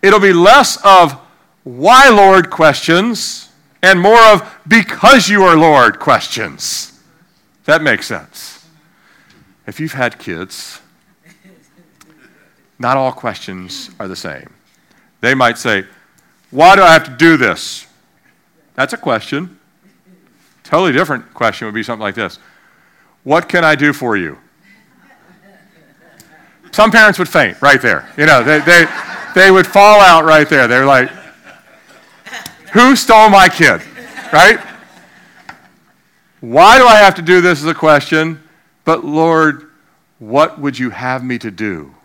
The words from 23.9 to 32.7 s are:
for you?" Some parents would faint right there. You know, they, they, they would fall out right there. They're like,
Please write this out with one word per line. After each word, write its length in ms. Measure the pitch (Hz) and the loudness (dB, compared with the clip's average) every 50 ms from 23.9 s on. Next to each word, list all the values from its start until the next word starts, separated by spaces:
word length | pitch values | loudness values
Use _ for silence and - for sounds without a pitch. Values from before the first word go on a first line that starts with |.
for 240 | 139 143 131 120 110 | -4 -4 -6 -6 -6
you?" 220 | 101 87 78 69 _ _ _ _ _ _ _ _ _ _ _ _ _ _ _ _ _ _ _ 185 _ _ 196 190 185 _ _ _ 165 156 _ _ _ _ _ _ _ - _ _ _ _ _ _ _ _ _ | -6 -6 -10 -14 _ _ _ _ _ _ _ _ _ _ _ _ _ _ _ _ _ _ _ _ _ _ _ _ _ _ _ _ _ _ _ _ _ _ _ _ _ -20 _ _ _ _ _ _ _ _ _
Some 200 | - - 214 220 | -2 0 0 2
parents 280 | 214 233 220 214 190 - | 4 4 2 2 2 -2
would 80 | 180 160 | -8 -4
faint 300 | - 170 135 101 - - | -2 -2 -2 -2 -4 -2
right 220 | - 139 139 131 | 0 0 0 2
there. 260 | 110 120 95 71 - - - | 0 -2 -4 -4 -6 -12 -8
You 100 | - 147 | -4 0
know, 160 | 156 151 127 | 2 2 2
they, 180 | 117 127 156 151 | 2 0 -2 -2
they, 280 | 143 156 175 175 165 - - - - - - - - - - | 0 2 2 2 2 0 -4 -14 -16 -16 -18 -18 -18 -6 0
they 160 | 185 190 196 | 2 2 4
would 160 | 190 190 180 185 | 4 2 2 2
fall 320 | - 196 202 208 214 208 | 2 4 4 6 6 6
out 240 | 196 185 170 165 156 | 6 6 4 4 4
right 240 | 160 156 156 147 143 | 2 2 2 2 0
there. 200 | 165 139 127 117 | 0 -2 0 0
They're 180 | 120 127 135 | 0 0 0
like, 240 | 139 139 131 127 - - - - - _ _ _ - - _ _ _ _ _ _ _ _ _ _ _ _ _ _ - - 233 - - - _ _ - | 2 0 0 0 -4 -8 -20 -20 -20 _ _ _ -20 -20 _ _ _ _ _ _ _ _ _ _ _ _ _ _ -20 -20 -20 -20 -20 -20 _ _ -6